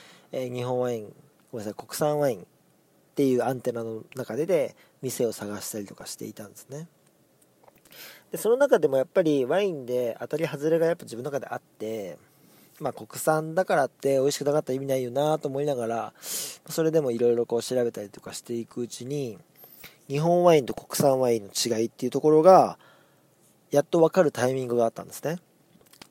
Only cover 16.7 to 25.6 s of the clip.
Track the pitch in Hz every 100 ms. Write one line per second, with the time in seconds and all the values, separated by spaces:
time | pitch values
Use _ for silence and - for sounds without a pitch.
16.7 | - 160 160 135 117 120 120 117 117 -
17.7 | 127 117 113 101 - - - - 117 113
18.7 | 123 117 - 123 147 127 90 _ _ -
19.7 | - - _ - 139 170 175 175 156 110
20.7 | - - - 143 131 127 113 98 - 117
21.7 | 110 113 - 123 135 151 156 175 180 107
22.7 | - - _ _ _ _ _ _ _ _
23.7 | 143 - 170 160 190 151 120 123 135 123
24.7 | 120 113 - 90 - 143 175 _ _